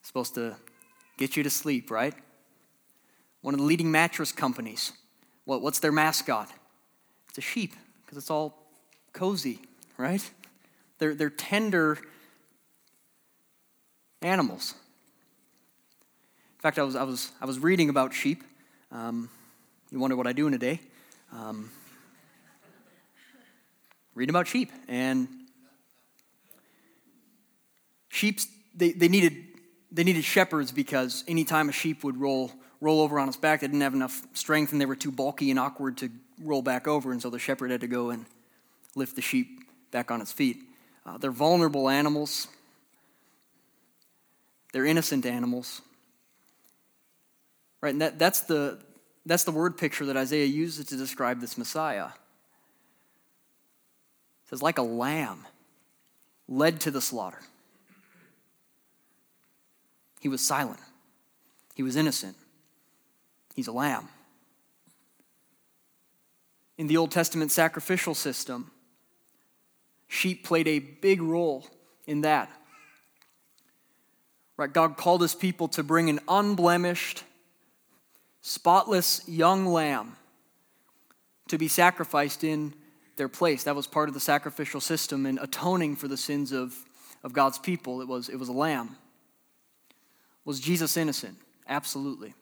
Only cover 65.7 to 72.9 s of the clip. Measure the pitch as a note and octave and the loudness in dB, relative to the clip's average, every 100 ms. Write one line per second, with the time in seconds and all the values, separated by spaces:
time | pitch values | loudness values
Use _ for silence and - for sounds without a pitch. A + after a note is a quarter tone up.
65.7 | _ _ _ _ _ _ _ _ _ _ | _ _ _ _ _ _ _ _ _ _
66.7 | - D#3 D#3+ D#3+ F3 E3 D#3+ D#3 - D#3+ | -8 2 2 4 2 0 0 0 2 2
67.7 | D#3+ - F#3 - D3+ C#3+ B2+ - B2 - | 0 -2 -2 -2 -4 -4 -6 -6 -8 -10
68.7 | _ _ _ _ _ _ _ _ _ _ | _ _ _ _ _ _ _ _ _ _
69.7 | _ _ _ _ - - - - E3 D#3+ | _ _ _ _ -2 -2 -2 0 2 4
70.7 | D3+ C#3 - G3 F#3+ E3 E3+ E3+ C3+ - | 2 -2 0 4 4 4 2 2 0 -8
71.7 | - _ _ - D3 D3+ D3+ G#2+ - _ | -20 _ _ -4 0 2 2 0 -10 _
72.7 | - - | -20 -20